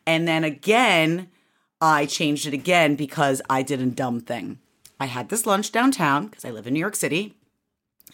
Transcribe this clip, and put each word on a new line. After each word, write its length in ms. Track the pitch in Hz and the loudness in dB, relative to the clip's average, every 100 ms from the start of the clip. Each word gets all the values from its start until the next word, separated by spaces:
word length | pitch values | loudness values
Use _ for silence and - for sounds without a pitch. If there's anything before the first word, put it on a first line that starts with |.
| - | -2
And 200 | 165 170 | 0 2
then 180 | 160 | 0
again, 840 | 160 139 190 226 247 175 160 170 180 _ _ _ _ _ | 0 -2 2 4 4 4 2 0 -6 _ _ _ _ _
I 260 | 156 151 143 | 2 4 2
changed 400 | - 156 147 151 | -2 -2 -2 -4
it 80 | |
again 400 | 135 175 175 156 | -4 2 4 4
because 480 | 143 143 - 143 131 - | 2 -2 0 0 0 0
I 120 | 135 | -2
did 180 | 135 135 | 0 -2
a 40 | 127 | -2
dumb 340 | 120 131 120 | -2 -4 -4
thing. 400 | - 120 - - _ _ - - | -6 -8 -8 -14 _ _ -20 -10
I 60 | 135 | -8
had 220 | 123 117 | -6 -6
this 160 | 214 | -4
lunch 280 | 220 196 208 | 0 0 0
downtown 560 | 226 262 269 156 139 214 | 2 2 2 2 2 -2
'cause 160 | - | -10
I 60 | - | -14
live 160 | 110 110 | -12 -4
in 60 | |
New 60 | 147 | -2
York 140 | 190 | -2
City. 400 | - 143 156 208 - _ _ _ _ _ _ _ | -2 -2 -2 -4 -12 _ _ _ _ _ _ _